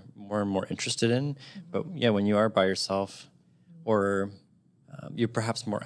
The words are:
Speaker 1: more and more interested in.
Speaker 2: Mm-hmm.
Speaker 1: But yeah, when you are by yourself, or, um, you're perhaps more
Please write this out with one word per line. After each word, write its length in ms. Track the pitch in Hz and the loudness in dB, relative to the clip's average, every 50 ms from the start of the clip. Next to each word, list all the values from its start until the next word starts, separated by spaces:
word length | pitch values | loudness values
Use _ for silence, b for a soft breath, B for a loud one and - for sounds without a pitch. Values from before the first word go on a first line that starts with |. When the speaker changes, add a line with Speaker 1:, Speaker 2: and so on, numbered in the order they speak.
| - - - | -14 -20 -20
Speaker 1:
more 260 | 104 101 101 104 104 | -18 -8 -4 -2 0
and 80 | 101 101 | 0 2
more 180 | 98 95 92 - | 0 0 0 -2
interested 400 | 101 - - 120 - - 117 117 | -4 -6 -4 -4 0 0 2 2
in. 220 | 120 131 143 147 139 | 2 2 0 -4 -6
Speaker 2:
Mm-hmm. 240 | - - - - - - - | -8 -14 -16 -18 -18 -12 -6
Speaker 1:
But 140 | - 101 - 190 180 | -4 -4 -4 -4 -4
yeah, 140 | - 123 117 | 2 2 4
when 140 | 104 101 101 | 4 4 4
you 120 | 104 104 | 4 4
are 120 | 104 110 107 | 4 4 4
by 160 | - 101 95 | 4 2 2
yourself, 640 | 95 95 - - - 98 98 98 - - - - - _ _ _ _ _ _ _ - - - - | 2 2 0 -2 -2 -2 -2 -2 -4 -8 -16 -20 -20 _ _ _ _ _ _ _ -20 -20 -8 -2
or, 440 | 113 107 101 98 98 101 98 98 101 101 - _ _ _ _ _ _ _ _ _ - - - | 2 2 4 4 4 2 0 0 -2 -6 -12 _ _ _ _ _ _ _ _ _ -20 -18 -16
um, 120 | - - - | -14 -10 -2
you're 120 | 113 117 113 | -2 -2 0
perhaps 360 | - 117 110 113 113 - - | 0 -2 -2 -2 -4 -4 -4
more 160 | 110 104 - - | -4 -6 -2 0